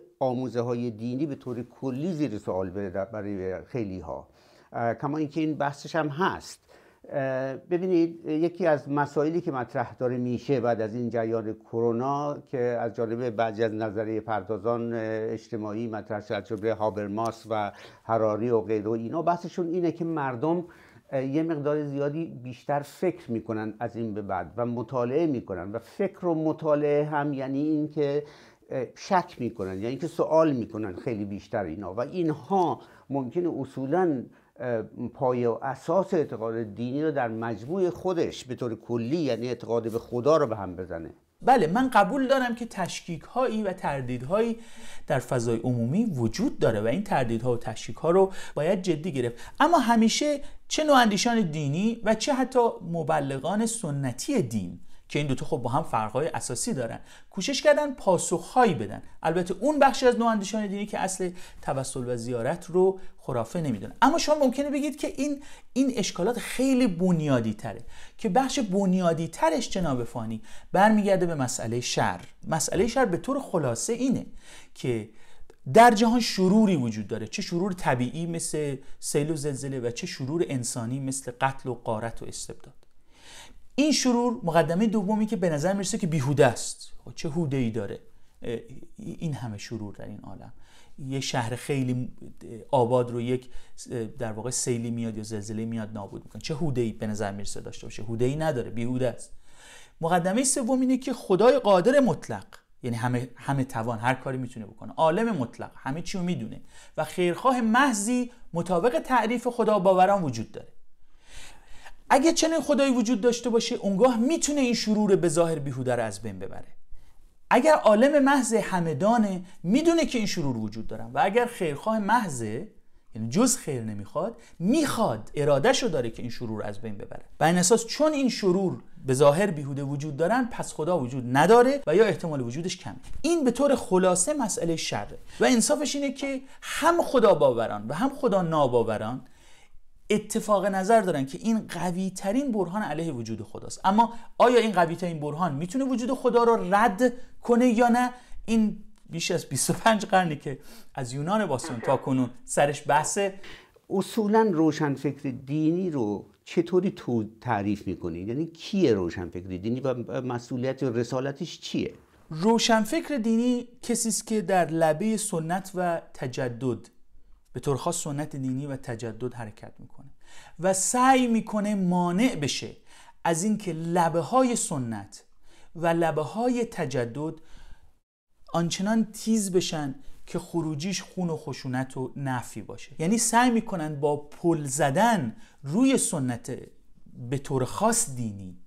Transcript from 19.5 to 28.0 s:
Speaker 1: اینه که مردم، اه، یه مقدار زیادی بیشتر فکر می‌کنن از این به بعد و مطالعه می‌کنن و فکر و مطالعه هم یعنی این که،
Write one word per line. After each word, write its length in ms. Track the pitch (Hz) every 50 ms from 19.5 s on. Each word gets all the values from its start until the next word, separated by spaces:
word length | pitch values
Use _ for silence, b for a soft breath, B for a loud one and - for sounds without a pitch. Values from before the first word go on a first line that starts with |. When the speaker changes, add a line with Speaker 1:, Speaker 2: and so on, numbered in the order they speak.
| - - 175 170
Speaker 1:
اینه 240 | 160 185 170 165
که 140 | 156 165 175
مردم، 600 | 165 165 156 143 135 127 117 123 156 170 175 170 B B B B B B B B -
اه، 160 | - 135 131
یه 180 | 135 135 156 160
مقدار 440 | 165 165 147 143 147 147 151 147 143
زیادی 380 | 139 139 143 147 147 160 165
بیشتر 540 | - 139 131 120 123 120 - - - 143 143
فکر 520 | 139 - - - - 185 165 - - -
می‌کنن 420 | 117 113 110 - 113 110 107 110 104 -
از 160 | 120 117 98
این 180 | 110 117 113 101
به 80 | 104
بعد 320 | 104 95 95 90 90 80 80 110
و 80 | 120
مطالعه 600 | 120 120 117 123 123 139 127 120 120 127 156 175 160
می‌کنن 440 | 139 117 - - 98 90 85 98
و 80 | 104 113
فکر 460 | - - - - 202 190 196 - -
و 100 | 175 170
مطالعه 720 | 160 156 156 151 151 160 156 151 147 147 147 147 147 147
هم 280 | 151 156 147 143 147 143
یعنی 280 | 131 135 131 135 135
این 300 | 147 151 156 151 151 147
که، 320 | 147 156